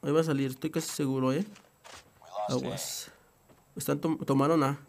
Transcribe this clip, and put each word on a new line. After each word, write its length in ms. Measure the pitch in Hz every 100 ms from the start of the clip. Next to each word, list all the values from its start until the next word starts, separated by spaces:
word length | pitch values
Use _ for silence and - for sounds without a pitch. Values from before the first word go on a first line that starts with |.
Ahí 80 | 135
va 100 | 151
a 40 |
salir, 260 | 160 139 135
estoy 200 | 131 160
casi 180 | 160 156
seguro, 440 | - 143 135 131
¿eh? 120 | 135 208 208 - _ - - - _ - 98 104
Aguas. 640 | 127 127 139 - - - - _ _ _ - _ -
Están 220 | - 143
tom-, 200 | 160 160
tomaron 440 | - 139 139 165
A. 140 | 135 143